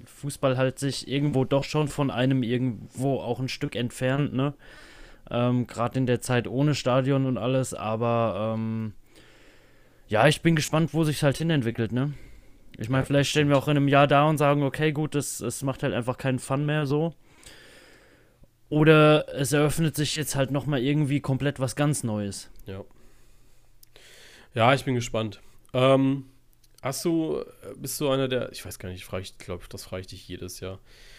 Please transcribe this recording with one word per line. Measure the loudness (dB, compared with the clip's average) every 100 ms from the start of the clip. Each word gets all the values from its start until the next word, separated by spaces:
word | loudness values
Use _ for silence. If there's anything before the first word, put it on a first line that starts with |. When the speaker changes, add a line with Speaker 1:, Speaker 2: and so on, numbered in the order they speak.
| -18
Speaker 1:
Fußball | -12 -12 -2 0 2
halt | 0 -2
sich | -6 -6 -4
irgendwo | -2 0 0 2
doch | 0 0
schon | -2 -2
von | -2 -2
einem | 0 0 2
irgendwo | 0 0 -2 -4 -12 -6 -4 -2
auch | -4 -6
ein | -6
Stück | -6 -6 -4
entfernt, | -6 -4 -2 0 -2
ne? | -2 -2 -4 -16 -20 -20 -20 -20 -20 -6
Ähm, | -2 2 0 -2
grad | -4 -2 0
in | 0
der | 0
Zeit | 0 -2 0
ohne | 0 0
Stadion | 2 2 2 2 0 0
und | 0
alles, | 0 0 -2 -4
aber, | -4 -2 0 2 0 0 -4 -4
ähm, | -4 -4 -6 -10 -20 -20 -20 -20 -20 -20 -20 -20 -20 _ -2
ja, | 4 4
ich | 4
bin | 2 0
gespannt, | 0 0 0 0
wo |
sich's | 0 2
halt | 0 0
hinentwickelt, | 0 0 0 -2 -2
ne? | -2 -4 -6 -16 -20 -20 -20 -20 -12
Ich | -2
mein, | -2
Speaker 2:
Ja, | 2
Speaker 1:
vielleicht | 2 2
stehen | 2 4
wir | 4
Speaker 2:
stimmt. | 4
Speaker 1:
auch |
in | 2
einem | 6
Jahr | 6 6
da | 6 4
und | 4
sagen, | 4 4
okay, | 0 0 -2
gut, | 0 -2 -2
das, | -4 -6
es | -6 -4
macht | -6 -2
halt | -2
einfach | -2 -4 -4
keinen | -2 -2
Fun | -2 -2 0
mehr | -2 0
so. | 0 -2 -6 -20 -20 -20 -20 -20 -20 -20 -20 -20 _ _ _ -20 _ _
Oder | 4 8 10 8 6 2
es | -4 0
eröffnet | 2 2 2 0 0
sich | -2 -2
jetzt | -4 -2
halt | 0
nochmal | 0 -2 0
irgendwie | 2 2 2 0
komplett | 0 -2 -2 -2
was | -4 0
ganz | 0 0
Neues. | -2 -4 -4 -8 -14 -18 -14
Speaker 2:
Ja. | -14 -14 -20 -20 -20 -20 -20 -20 -20 -20 -20 -20 -20 -20 -20 -20 -20 -8
Ja, | 2 4
ich | 4
bin | 2
gespannt. | -2 -2 -4 -4 -8 -20 -20 -6
Ähm, | 2 6 6 4 0 -6 -20 _ _ _ _
hast | -8 -4 -2
du, | 0 -2 -4 -8 -16 -18 -12
bist | -10 -4
du | 0
einer | 0 0
der, | -2 -4
ich | -10 -14
weiß | -12
gar | -12
nicht, | -12 -10
frag | -10
ich, | -10 -14
glaub, | -12 -12 -12
das | -16 -12
frage | -12
ich | -12
dich | -16 -16
jedes | -12 -12 -12
Jahr. | -12 -14 -18 -20 -20